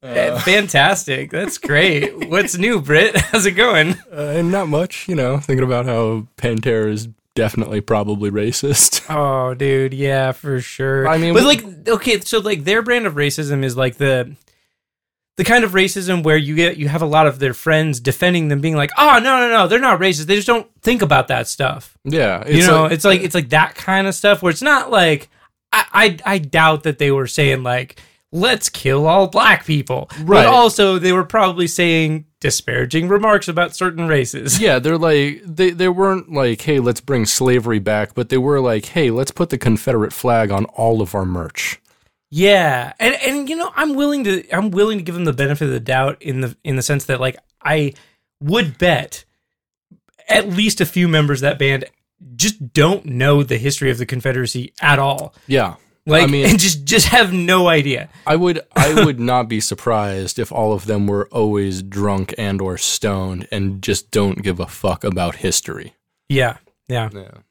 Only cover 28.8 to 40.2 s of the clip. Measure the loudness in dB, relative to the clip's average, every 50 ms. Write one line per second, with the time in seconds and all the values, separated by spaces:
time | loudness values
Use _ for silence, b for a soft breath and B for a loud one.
28.8 | -2 0 0 2 2 4 4 4 4 2 2 2 4 4 4 2 0 -2 -2 -2
29.8 | -2 -4 -6 -8 -8 B B -10 0 4 6 6 8 8 8 6 6 6 4 4
30.8 | 4 4 4 2 2 2 2 2 0 0 2 2 2 2 2 0 -4 -2 0 0
31.8 | 2 2 4 2 2 0 -2 -4 -6 _ _ _ -4 -4 -4 -2 -4 -4 -4 -2
32.8 | -4 -2 -2 -2 0 2 0 2 4 4 2 2 0 -2 -2 -2 -2 -2 -2 -4
33.8 | -4 -4 -2 -4 -2 0 0 0 0 -2 -6 -8 -4 -2 0 2 4 4 2 2
34.8 | 2 0 0 2 2 2 4 4 2 0 -4 -8 -14 -14 -2 0 0 0 2 0
35.8 | 0 0 2 2 2 2 2 -2 -4 -6 -2 0 0 0 0 -2 -2 0 0 2
36.8 | 2 0 -2 -2 _ -2 -2 0 0 0 0 0 2 2 2 2 2 0 -2 -2
37.8 | 0 0 0 0 -2 -4 -4 -6 -4 0 0 0 2 2 0 2 2 0 0 -2
38.8 | -4 -4 -2 0 0 0 0 0 -2 -4 -2 -4 -4 -4 -2 -2 0 0 0 0
39.8 | 0 -2 0 0 0 -2 -4 -4